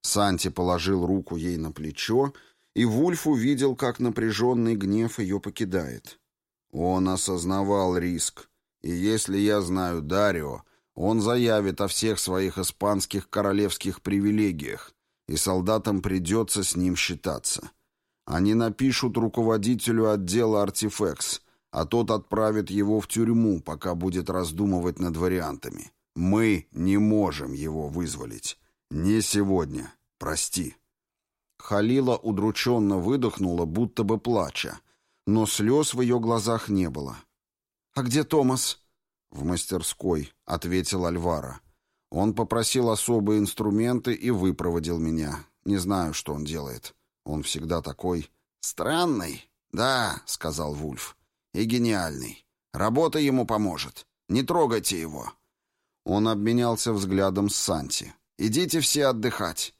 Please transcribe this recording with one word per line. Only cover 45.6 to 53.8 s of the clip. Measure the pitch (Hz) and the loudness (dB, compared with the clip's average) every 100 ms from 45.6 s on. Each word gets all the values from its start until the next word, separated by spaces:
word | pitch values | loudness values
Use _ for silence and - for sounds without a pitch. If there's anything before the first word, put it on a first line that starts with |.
Не | 92 101 | -2 -2
знаю, | 90 98 80 | 0 0 0
что | 78 - | -4 -8
он | 73 | -8
делает. | 76 80 69 58 - _ _ _ | -6 -8 -8 -12 -16 _ _ _
Он | - 76 | -8 -6
всегда | 71 - 80 85 | -4 -6 -2 -4
такой | 73 69 90 87 76 _ _ _ | -4 -6 -2 -2 -6 _ _ _
странный». | - - 82 160 175 120 82 - - _ _ | -10 -4 -2 0 0 0 -4 -10 -16 _ _
«Да», — | 87 127 131 107 - - | -2 0 2 0 -4 -8
сказал | - 80 76 76 | -6 -4 -4 -4
Вульф, — | 73 76 65 - - _ _ _ | -6 -8 -8 -14 -16 _ _ _
«и | 87 | -2
гениальный. | 110 123 120 101 82 69 62 - _ _ _ | 0 2 2 2 -2 -6 -12 -14 _ _ _
Работа | - 104 123 165 156 | -2 2 4 2 2
ему | 143 131 117 | 2 2 2
поможет. | 110 101 76 | 0 0 -2